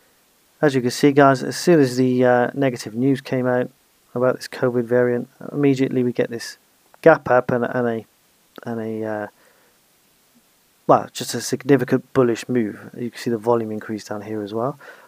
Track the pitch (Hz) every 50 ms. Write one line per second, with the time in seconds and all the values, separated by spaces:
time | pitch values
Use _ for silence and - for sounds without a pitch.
0 | _ _ _ _ _ _ _ _ _ _ _ _ 156 151 131 131 120 123 - -
1 | - 147 135 143 139 139 135 127 - - 135 - - 185 170 156 139 127 123 127
2 | 131 127 127 127 127 123 123 120 120 - - 143 139 135 120 117 - 110 104 113
3 | 127 139 135 131 135 - 135 127 123 127 123 123 127 139 - _ _ _ _ _
4 | _ _ - 123 123 127 120 - - - - - - 127 120 123 120 113 123 123
5 | 123 123 123 120 - - _ _ - - - 143 143 139 135 127 135 - - 131
6 | 123 123 117 - 120 - 120 117 - - - - _ _ _ _ _ _ _ _
7 | - 160 156 143 - - 123 123 - - 127 120 120 - - 127 123 120 117 113
8 | 104 _ _ _ _ _ _ _ _ _ _ - - 123 117 113 110 110 110 110
9 | 110 107 107 107 104 104 - _ _ _ _ _ _ _ _ _ _ _ _ _
10 | _ _ _ _ _ _ _ _ _ _ _ _ _ _ _ _ _ - 143 110
11 | - - - - 127 - - 120 110 - - - - 127 139 175 127 131 - -
12 | - _ - 135 127 117 117 - - - 123 123 113 101 107 107 107 110 - -
13 | 123 117 - - - 120 117 110 104 117 120 117 113 107 107 107 - - 110 104
14 | - - 104 104 101 104 110 107 104 98 107 113 117 135 143 - - - - -
15 | -